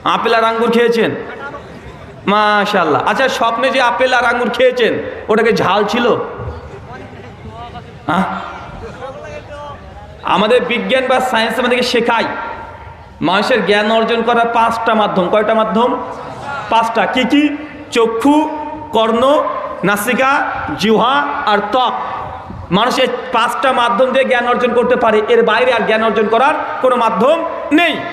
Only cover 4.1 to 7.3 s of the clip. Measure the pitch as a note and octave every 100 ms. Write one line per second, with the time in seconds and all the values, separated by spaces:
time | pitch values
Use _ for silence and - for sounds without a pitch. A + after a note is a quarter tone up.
4.1 | B3+ A#3+ A#3+ A#3+ - B3+ B3 A3 D3+ -
5.1 | - - G#3+ A3+ G3+ - G3 G#3 A#3+ A#3+
6.1 | D3+ - - - - - G4 - B3 C#4
7.1 | - -